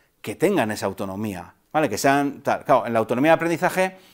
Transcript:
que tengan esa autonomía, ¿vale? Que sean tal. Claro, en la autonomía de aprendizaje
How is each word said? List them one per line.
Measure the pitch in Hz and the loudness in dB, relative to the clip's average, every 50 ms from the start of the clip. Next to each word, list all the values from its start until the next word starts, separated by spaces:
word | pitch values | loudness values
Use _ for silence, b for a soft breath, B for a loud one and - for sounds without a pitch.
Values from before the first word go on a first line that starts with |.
| b b b _ | b b b _
que | - 110 101 | -10 -10 -6
tengan | - 147 185 208 160 117 107 | 0 0 0 2 2 0 0
esa | 107 - 110 98 | -2 -4 -4 -4
autonomía, | 98 - 107 95 95 98 110 107 95 87 87 90 - _ _ _ | -4 -6 -8 -8 -6 -6 -6 -6 -6 -8 -12 -16 -20 _ _ _
¿vale? | - 151 156 120 | -2 -2 0 0
Que | 101 - | 0 0
sean | - 139 139 143 143 143 - - | 2 2 2 2 0 -2 -4 -6
tal. | - 131 107 92 - | -2 -2 -2 -2 2
Claro, | - 143 120 101 117 | 2 2 2 2 2
en | |
la | 117 113 | 0 0
autonomía | 110 - 123 120 139 160 | 0 0 0 2 4 4
de | 165 | 4
aprendizaje | 156 165 170 170 - 180 170 - 180 185 190 185 B B B | 4 2 0 -2 0 -2 -2 0 0 -2 -2 -4 B B B